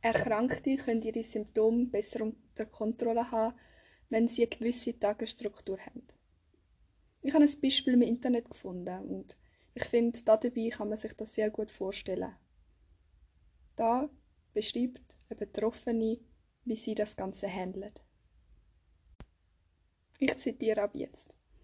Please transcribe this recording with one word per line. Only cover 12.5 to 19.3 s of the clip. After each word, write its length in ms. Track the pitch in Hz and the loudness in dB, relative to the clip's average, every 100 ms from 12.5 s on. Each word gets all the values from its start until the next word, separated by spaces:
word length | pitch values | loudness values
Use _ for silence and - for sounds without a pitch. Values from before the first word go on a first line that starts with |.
| _ _ _ _ _ _ _ - _ _ _ - - | _ _ _ _ _ _ _ -20 _ _ _ -20 -2
Da 340 | 226 240 294 - _ _ _ | 2 2 0 -8 _ _ _
beschreibt 640 | - 214 233 247 254 - - _ | -6 -4 -2 -2 -4 -20 -20 _
eine 100 | 226 | -10
Betroffene, 800 | 208 - 220 - - 233 220 233 - _ _ _ | -8 0 -2 -2 -2 0 0 -2 -6 _ _ _
wie 120 | - 220 | -6 -4
sie 180 | - | -2
das 200 | 214 208 - | -2 -2 -4
Ganze 360 | 190 - 196 | -8 -6 -6
handelt. 500 | 190 185 190 202 - _ _ _ _ _ - _ _ _ _ _ - - | -4 -6 -6 -10 -14 _ _ _ _ _ -20 _ _ _ _ _ -20 -20